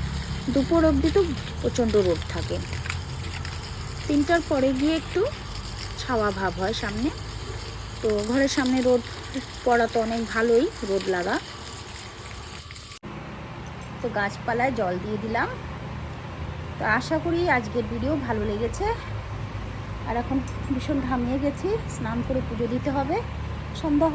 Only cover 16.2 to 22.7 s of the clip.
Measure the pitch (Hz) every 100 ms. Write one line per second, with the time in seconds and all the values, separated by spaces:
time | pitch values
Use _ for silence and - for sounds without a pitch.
16.2 | - - - - - - 220 226 - 311
17.2 | 330 339 349 254 214 240 214 233 254 311
18.2 | 247 220 214 208 240 - 415 466 - -
19.2 | - - - - - - - - - 233
20.2 | 240 269 - - - 254 - 277 254 247
21.2 | 240 269 285 285 381 453 - - 226 233
22.2 | 247 262 247 226 233